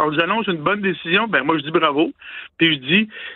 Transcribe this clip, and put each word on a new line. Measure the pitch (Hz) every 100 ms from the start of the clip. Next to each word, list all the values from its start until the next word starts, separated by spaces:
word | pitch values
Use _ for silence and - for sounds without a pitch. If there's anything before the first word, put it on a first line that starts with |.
| 156
on |
nous | 151
annonce | 170 214 208
une | 170
bonne | 151 208
décision, | 196 165 165 190 226
ben | 147
moi, | 139 160
je |
dis | 143
bravo. | 160 160 143 220 - - - - -
Puis | 165
je | 147
dis, | 127 190 214 - -